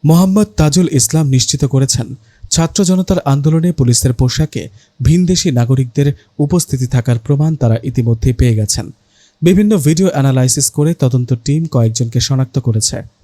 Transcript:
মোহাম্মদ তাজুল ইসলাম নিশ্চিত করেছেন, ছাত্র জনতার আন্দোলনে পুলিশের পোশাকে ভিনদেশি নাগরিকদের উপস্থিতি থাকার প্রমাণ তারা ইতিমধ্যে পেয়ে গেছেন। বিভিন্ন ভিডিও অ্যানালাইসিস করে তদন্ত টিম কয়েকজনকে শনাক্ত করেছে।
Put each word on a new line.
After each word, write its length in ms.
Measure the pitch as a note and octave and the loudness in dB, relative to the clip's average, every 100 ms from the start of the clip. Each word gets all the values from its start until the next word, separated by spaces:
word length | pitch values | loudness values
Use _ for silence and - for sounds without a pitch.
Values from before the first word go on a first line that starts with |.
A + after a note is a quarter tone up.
মোহাম্মদ 440 | D3 E3 F#3+ G3 G#3 - | 4 4 4 2 0 0
তাজুল 320 | D3+ D#3+ F3+ | 2 2 0
ইসলাম 340 | C#3 - D#3 D3 | 0 0 0 2
নিশ্চিত 360 | C3 - C#3 C3+ | 0 0 -2 0
করেছেন, 420 | C3 C3+ - B2 - _ _ - | 0 0 -2 -6 -12 _ _ -6
ছাত্র 280 | - E3 - | -2 -2 0
জনতার 360 | F#3 F#3 F3+ F#3 - | 0 0 0 -2 0
আন্দোলনে 440 | C#3+ D3 D#3+ F3 | 0 2 0 0
পুলিশের 420 | E3+ B2 A#2+ C3 | 0 0 2 0
পোশাকে 480 | A#2+ B2+ - D3+ A#2 E2+ - _ _ | 0 -2 0 -4 -6 -12 -18 _ _
ভিনদেশি 500 | C3 E3+ F3+ F3+ F3+ | 2 2 2 0 0
নাগরিকদের 560 | B2 A#2+ C3 B2+ C3 C#3+ C#3 _ - | 0 0 0 -2 -2 -2 -2 _ -6
উপস্থিতি 480 | C#3+ F3+ - C3 B2+ | -2 -2 -2 -4 -2
থাকার 300 | B2+ A#2 A#2 | -2 0 -4
প্রমাণ 320 | - C#3+ D#3 D#3 | -2 0 0 0
তারা 220 | A#2 A2 | 0 0
ইতিমধ্যে 460 | - B2+ A#2 A2+ - | -2 -2 0 0 0
পেয়ে 240 | A#2+ B2+ G#2+ | 0 0 0
গেছেন। 260 | G#2+ - G2 - _ _ _ _ | -2 -4 -8 -16 _ _ _ _
বিভিন্ন 300 | E3 F#3+ G#3 G#3+ | 2 4 4 2
ভিডিও 300 | C#3 D#3+ F#3+ | 2 2 0
অ্যানালাইসিস 560 | C#3 C3+ C3 B2+ D3 C#3 | 2 0 2 2 0 -2
করে 220 | - D3+ | 0 -2
তদন্ত 360 | E3+ C3 B2+ B2 A#2+ | 0 0 0 -2 -4
টিম 180 | - D3 E3 | -2 -2 0
কয়েকজনকে 520 | B2+ A2+ A2+ A#2 A#2 | 0 0 0 -4 -2
শনাক্ত 360 | - C3 C3 C#3 | -2 -2 -2 -2
করেছে। 380 | B2 A2 - - A#3+ _ | -2 -2 -4 -6 -12 _